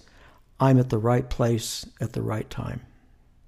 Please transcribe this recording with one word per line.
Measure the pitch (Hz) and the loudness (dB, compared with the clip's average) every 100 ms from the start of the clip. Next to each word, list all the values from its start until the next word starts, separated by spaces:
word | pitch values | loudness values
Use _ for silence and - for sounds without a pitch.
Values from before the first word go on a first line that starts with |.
| - - - - _ - | -14 -20 -20 -20 _ 2
"I'm | 135 127 | 4 6
at | 127 | 4
the | 113 | 0
right | 113 123 131 | 2 0 0
place | - 120 117 - - - - | -2 0 0 -4 -10 -12 -8
at | 113 | -6
the | - | -4
right | 110 107 - | -4 -4 -6
time." | - - - - - _ _ _ _ | -8 -8 -10 -14 -20 _ _ _ _